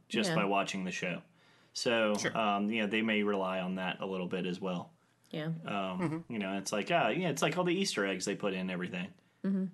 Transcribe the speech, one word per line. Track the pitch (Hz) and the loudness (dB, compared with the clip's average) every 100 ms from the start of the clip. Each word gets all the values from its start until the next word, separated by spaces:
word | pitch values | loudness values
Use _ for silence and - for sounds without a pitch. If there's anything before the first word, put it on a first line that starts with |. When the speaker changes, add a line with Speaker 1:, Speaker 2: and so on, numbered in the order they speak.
| - | -6
Speaker 1:
just | 117 104 | -2 2
Speaker 2:
Yeah. | 117 | 2
Speaker 1:
by | 101 | 2
watching | 98 92 98 | 2 0 -4
the | 92 | -4
show. | 90 92 85 - _ - - _ | -4 -4 -6 -10 _ -20 -20 _
So, | - 131 117 107 104 | -2 2 4 4 2
Speaker 3:
Sure. | - 113 | 0 2
Speaker 1:
um, | 107 101 104 | 2 2 2
you | 113 | 2
know, | 104 | 2
they | 110 | 2
may | 113 107 | 2 2
rely | 104 98 92 95 | 2 2 0 0
on | 92 92 | -2 -2
that | 92 - | -2 -4
a | 95 | -4
little | 95 87 | -4 -2
bit | 92 90 | -2 -2
as | 87 | -2
well. | 95 87 82 _ _ _ - | -2 -4 -6 _ _ _ -10
Speaker 2:
Yeah. | 160 156 165 170 | -6 -4 -4 -4
Speaker 1:
Um, | 101 190 92 | -2 -2 0
Speaker 3:
Mm-hmm. | 165 160 - | -2 -2 -6
Speaker 1:
you | 117 | -4
know, | 95 98 | -2 -2
it's | 98 | -2
like, | 107 98 | -2 2
ah, | 170 120 | 4 4
yeah, | 147 180 | 2 0
it's | - | 2
like | 160 170 | 0 2
all | 180 | 0
the | 175 | 2
Easter | 196 - 98 | 0 2 0
eggs | 95 104 | 0 -2
they | 98 | -2
put | 104 | -2
in | 92 92 | -2 -2
everything. | 90 90 90 92 - _ _ | -4 -4 -6 -8 -10 _ _
Speaker 2:
Mm-hmm. | 190 196 190 | -2 0 -2